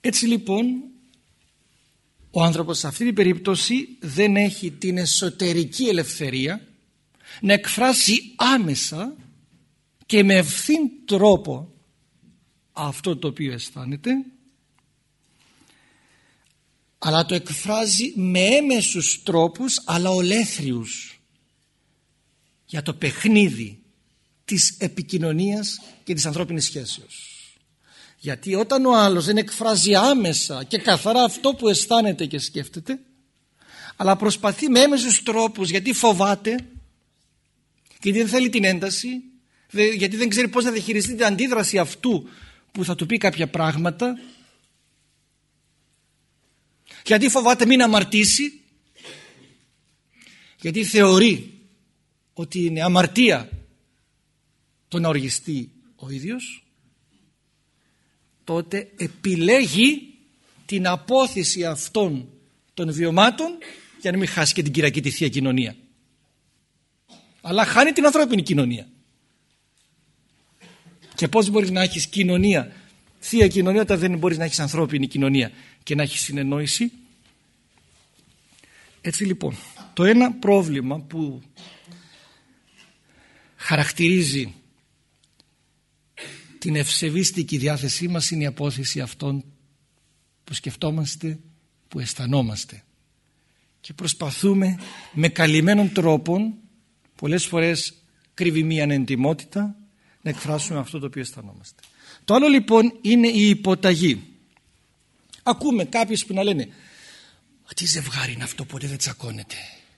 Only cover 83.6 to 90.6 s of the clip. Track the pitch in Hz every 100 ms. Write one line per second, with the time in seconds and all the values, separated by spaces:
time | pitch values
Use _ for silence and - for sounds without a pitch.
83.6 | - 151 143 - 170 185 151 139 113 -
84.6 | _ _ _ _ _ _ _ _ _ _
85.6 | _ _ _ _ _ - - - - -
86.6 | 175 151 143 - 160 165 175 180 160 147
87.6 | 139 147 131 - 175 170 - 165 147 123
88.6 | 147 127 127 147 123 - 143 139 - _
89.6 | _ _ _ _ _ _ _ _ - 139